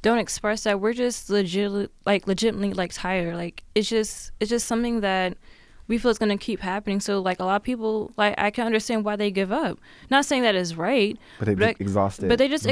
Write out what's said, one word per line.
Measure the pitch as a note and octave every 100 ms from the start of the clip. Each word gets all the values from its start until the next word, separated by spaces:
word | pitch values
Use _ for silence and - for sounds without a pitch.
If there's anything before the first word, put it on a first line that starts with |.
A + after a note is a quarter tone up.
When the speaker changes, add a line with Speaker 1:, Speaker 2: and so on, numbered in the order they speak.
Speaker 1:
don't | G#3+ A#3
express | G3+ - G#3 G#3+
that, | A3 G3+
we're | G#3
just | A#3+ B3 A#3 -
legit-, | G3+ F#3+ F#3 G3+ G3+ G3+ _ -
like, | G3+ -
legitimately, | F#3+ A3+ G3 G3+
like, | F#3+ F3+
tired. | - F#3 F#3 E3+ E3+
Like, | F3 - -
it's | - G#3
just, | A3+ G#3+ - - -
it's | G#3+
just | A#3 -
something | A3+ A#3+ A#3
that | G3+ F#3+ F#3 - - - - - -
we | A#3
feel | A#3+
is | G#3+
gonna | G#3+ G3
keep | - G#3
happening. | F#3+ F#3+ G#3 G3
So, | - G3+
like, | F#3 F3+
a |
lot | F#3 G3+
of |
people, | G#3 B3 A3 A3 G#3 A3+
like, | G#3 -
I | G#3
can | G#3 A#3
understand | A3 - A3+
why | G#3+ G#3
they | G#3
give | F#3+ F#3+
up. | A#3 C4+ - - - -
Not | C4+
saying | C#4+ C4+
that | A#3+ F#3+
is | F3+ E3
right, | F3 C4+ G#3 - - -
Speaker 2:
But | G#3
they | G3
Speaker 1:
but | A3
Speaker 2:
just | -
Speaker 1:
I |
Speaker 2:
exhausted. | G2 G2+ G2 - F#3
Speaker 1:
But | A#3
they | C4
just | D4
Speaker 3:
Mm-hmm. | G#3+